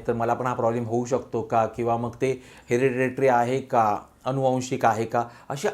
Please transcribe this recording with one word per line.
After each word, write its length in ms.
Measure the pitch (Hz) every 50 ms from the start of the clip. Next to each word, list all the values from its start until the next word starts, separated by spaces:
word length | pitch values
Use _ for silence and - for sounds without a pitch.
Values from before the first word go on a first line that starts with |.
| -
तर 60 | 123
मला 220 | 117 113 117 117 120
पण 120 | 123 127
हा 80 | 127 123
प्रॉब्लेम 320 | 127 117 113 117 123 117
होऊ 180 | 110 113 120 123
शकतो 380 | 120 131 120 123 - - 113
का, 240 | 107 - 120 113 110
किंवा 300 | 110 - 123 117 117 117
मग 180 | 117 120 117 -
ते 280 | - 131 131 - - - - - - - -
हेरिडिटरी 580 | 120 120 135 135 120 127 131 127 127 135 135 131
आहे 320 | 120 120 120 123 131 135
का, 380 | 131 - 127 120 110 107 104 - - - _ _ -
अनुवांशिक 600 | 123 135 135 135 131 131 131 127 - 135 127 127
आहे 200 | 117 107 110 113
का, 200 | 113 - 120 120 - - - - -
अशी 200 | 139 143 - 202